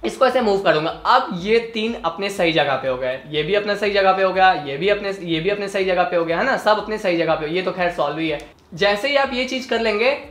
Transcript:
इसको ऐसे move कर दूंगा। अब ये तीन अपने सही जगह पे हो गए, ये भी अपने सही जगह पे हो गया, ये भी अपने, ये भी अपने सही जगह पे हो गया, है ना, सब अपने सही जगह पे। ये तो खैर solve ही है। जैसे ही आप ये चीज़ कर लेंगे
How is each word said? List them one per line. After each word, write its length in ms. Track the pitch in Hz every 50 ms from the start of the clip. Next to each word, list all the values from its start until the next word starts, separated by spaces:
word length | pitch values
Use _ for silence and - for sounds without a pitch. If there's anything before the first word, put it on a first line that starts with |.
| -
इसको 220 | 233 208 - 269
ऐसे 140 | 254 220 262
move 200 | 240 214 196 190
कर 140 | 196 185 160
दूंगा। 160 | 156 156 160 - - -
अब 220 | 196 226 262 269 - -
ये 240 | 175 170 202 220 233 233 - -
तीन 220 | 226 214 226 233 233 -
अपने 260 | 165 165 - 196 202
सही 220 | 196 196 180 170 160
जगह 220 | 160 147 139 135
पे 140 | 127 127 135
हो 80 | 127
गए, 220 | 123 131 127 127 135 - 147
ये 140 | 151 151 151
भी 120 | 156 196
अपने 220 | 208 202 208 202
सही 160 | 196 214 208 202
जगह 200 | 202 196 190 185
पे 100 | 190 190
हो 100 | 190 180
गया, 200 | 185 185 190 185 - -
ये 100 | 139 139
भी 120 | 139 170 196
अपने, 260 | 208 202 202 196 190 196 175
ये 180 | 175 165 160
भी 100 | 160 190
अपने 180 | 202 202 202 196
सही 160 | 196 202 190
जगह 180 | 185 185 180 180
पे 140 | - -
हो 80 | 175 170
गया, 140 | 165 165 170
है 60 | 214
ना, 120 | 262 254
सब 220 | 190 - 214 214 208
अपने 200 | - - 214 214
सही 180 | - 190 175
जगह 180 | 170 165 156 160
पे। 120 | 151 156
ये 160 | 151 165 180 180
तो 100 | 185 175
खैर 180 | - 180 175 170
solve 260 | - 156 143 147 156
ही 100 | 160 160
है। 100 | 151 143 - - - _ _ _ -
जैसे 340 | 160 185 202 208 202 208 277
ही 80 | 285
आप 140 | 277 277 254 254
ये 100 | 247 262
चीज़ 240 | 254 262 262 - -
कर 100 | - 226
लेंगे 360 | 226 220 208 208 226 254 285 285 - -